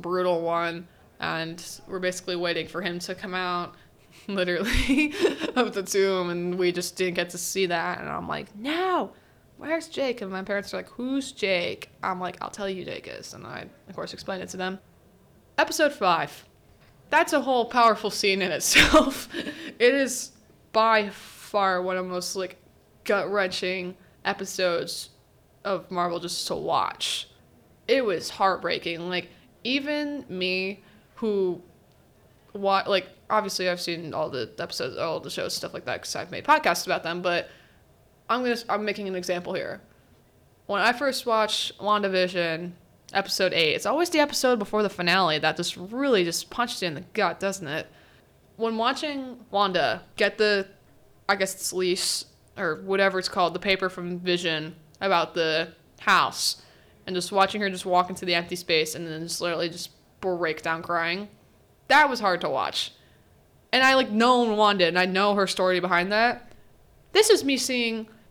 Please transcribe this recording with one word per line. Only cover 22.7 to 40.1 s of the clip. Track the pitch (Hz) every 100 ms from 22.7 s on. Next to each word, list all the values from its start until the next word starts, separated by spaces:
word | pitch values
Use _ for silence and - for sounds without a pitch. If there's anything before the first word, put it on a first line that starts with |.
| _ _ _
gut-wrenching | - 202 165 202 185 185 185 185 180 185 - _
episodes | - 196 190 - 185 170 - - - _ _ _ _ _
of | - 185 175
Marvel | 180 175 175
just | 175 175 -
to | 190
watch. | 160 143 - - - - - - _ _ _ _ -
It | 262
was | 240 165 -
heartbreaking. | - 190 180 175 170 170 165 170
Like, | 180 175 - - _
even | 233 269 285 294 294 285 -
me, | 185 185 185 190 202 - - _ -
who | 226 202 185 175 - - _ _ _ _ _ _ _
wa-, | 202 196 190 -
like, | 202 - - -
obviously | 214 202 - 185
I've | 175
seen | 175 165 165
all | 117 156
the | - 220 -
episodes, | 170 - 131 110
all | 165 160
the | 147
shows, | - 87
stuff | - 165
like | 175
that, | 147 -
'cause | - -
I've | 170
made | 180
podcasts | - 302 302 170 -
about | 175
them, | 165 175
but | 180 175 - - - _ _ _ _ _ -
I'm | 233
gonna, | 247 233 -
I'm | 202
making | 214 202 202
an |
example | 185 180 175 175
here. | 185 - 196 - _ _